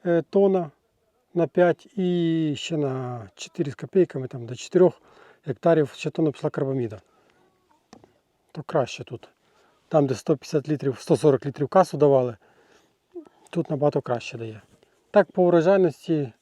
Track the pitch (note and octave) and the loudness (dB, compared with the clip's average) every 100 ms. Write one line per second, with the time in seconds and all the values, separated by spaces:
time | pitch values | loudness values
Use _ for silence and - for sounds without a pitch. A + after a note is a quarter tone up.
0 | F3 E3+ D3+ G3 G3 F#3 D#3 _ _ _ | 0 0 2 2 4 2 -4 _ _ _
1 | _ _ _ F3 E3 - F3 D#3+ _ - | _ _ _ -2 0 4 2 2 _ -4
2 | F3+ F3 E3 E3 D#3 C#3 - D#3+ C#3+ C3 | -2 0 0 0 -2 -4 -6 -4 -4 -4
3 | B2+ B2 G2+ _ - - D3 - C3 F#3+ | -8 -10 -14 _ -16 -6 -6 -6 -2 0
4 | E3+ C#3 C3 B2+ A#2 B2 - - F3+ - | 0 -2 -10 -12 -12 -14 -2 4 4 2
5 | _ _ - _ - B2 E3+ D#3+ C#3+ - | _ _ -20 _ -10 -2 2 2 0 -4
6 | D#3 - D#3 - D3+ - C3+ C3+ A#2 G#2 | -8 -2 -2 -2 -6 -4 -4 -4 -6 -10
7 | _ _ _ _ _ _ _ _ _ - | _ _ _ _ _ _ _ _ _ -20
8 | _ _ _ _ _ - - D#3 A#2+ - | _ _ _ _ _ -16 -4 -4 -4 -8
9 | B2 A#2+ - _ _ _ _ _ _ D#3 | -14 -16 -18 _ _ _ _ _ _ 0
10 | C#3 A#2+ - D3+ - D#3 C#3 D3 C#3 B2 | 2 -2 -2 -4 -2 -4 -4 -4 -4 -6
11 | - D#3+ D#3 C#3 C#3 - C#3+ F#3+ F3+ C#3+ | -2 2 4 2 -2 -6 0 2 2 2
12 | D3 C3+ B2 A2+ _ _ _ _ _ _ | 4 4 0 -8 _ _ _ _ _ _
13 | _ F4 D4+ _ _ F3+ - D3 D3 C#3+ | _ -20 -20 _ _ -6 -4 0 0 0
14 | C3 A#2+ - A#2 A2+ G#2+ _ _ _ _ | -4 -6 -6 -12 -12 -14 _ _ _ _
15 | _ G#3 - F#3 F3+ E3+ E3 G3 F3 - | _ 2 2 2 4 4 4 4 2 -2
16 | - D#3 C3 _ | -4 -4 -4 _